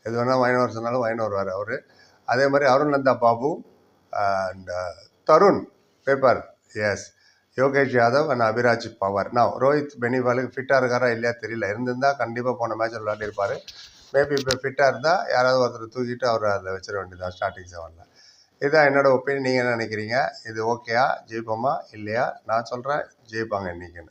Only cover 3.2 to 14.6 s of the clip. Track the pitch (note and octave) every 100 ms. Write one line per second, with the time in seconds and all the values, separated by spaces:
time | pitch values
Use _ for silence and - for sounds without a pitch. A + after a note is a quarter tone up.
3.2 | A#2 A#2 C#3 F#3+ - _ _ _ _ -
4.2 | G2+ G2 F#2+ F#2+ F#2 F2+ F2+ E2+ - _
5.2 | - D#3+ G3 C#3+ - _ _ _ - C#3
6.2 | C3+ F#2+ - _ _ A2 G#2 G2 - _
7.2 | _ _ _ - C3+ C3+ C3 A#2+ A#2 C3+
8.2 | D#3 A#2+ A2+ A2+ A#2+ A#2 G#2+ - G2 G2
9.2 | F#2+ A#2+ A2 - C3 D3 D3 B2 A#2+ C3
10.2 | B2 B2 B2 C3+ C3 C3+ B2+ A#2+ B2+ A2+
11.2 | A#2+ A#2 G#2+ A2+ G2+ G#2+ B2 B2 C#3 C3+
12.2 | A#2 A2+ B2 A#2 A#2 A2 A2+ A2+ G#2+ G#2+
13.2 | G#2+ G#2 G2 D2+ - - - - - C3+
14.2 | C#3+ C#3 C3 -